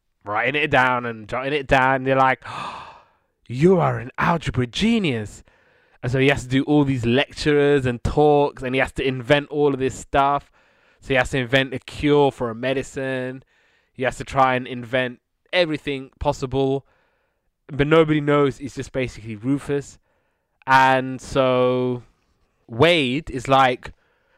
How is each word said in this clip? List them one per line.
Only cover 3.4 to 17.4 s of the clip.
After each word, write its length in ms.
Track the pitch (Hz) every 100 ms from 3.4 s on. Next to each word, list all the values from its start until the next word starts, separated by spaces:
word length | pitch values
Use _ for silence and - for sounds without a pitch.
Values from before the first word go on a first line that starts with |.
| -
"You 320 | 123 170 185
are 200 | 143 120
an 120 | 120 -
algebra 480 | 165 170 - - 123
genius." 800 | - 208 233 180 117 104 - _ _ _ _ _ _
And 100 | 120
so 80 | 131
he 80 | 135
has 140 | -
to 60 | 123
do 140 | 131
all 200 | 143 147
these 220 | 139 131 117
lectures 800 | 123 143 - 156 147 143 143 123
and 160 | 120
talks, 580 | - - 151 147 143 -
and 120 | 131 131
he 40 |
has 120 | 127
to 100 | - 135
invent 420 | 131 117 143 143
all 240 | 147 147
of 60 | 135
this 160 | 131 127
stuff. 560 | - 147 139 143 - _ _ _ _ _
So 80 | -
he 40 | 131
has 140 | 127
to 60 | 139
invent 340 | 123 135 135
a 60 | 127
cure 520 | - - 147 143 139
for 180 | - 120
a 40 | 113
medicine. 880 | 127 135 123 - 131 131 127 131 - _ _ _ _
He 100 | -
has 140 | 127 120
to 60 |
try 320 | 113 135 131 127
and 120 | 127
invent 520 | 123 120 131 127 123 _ _ _
everything 580 | 175 175 147 - 135 131 -
possible. 640 | 147 139 135 131 135 135 - _ _ _ _ _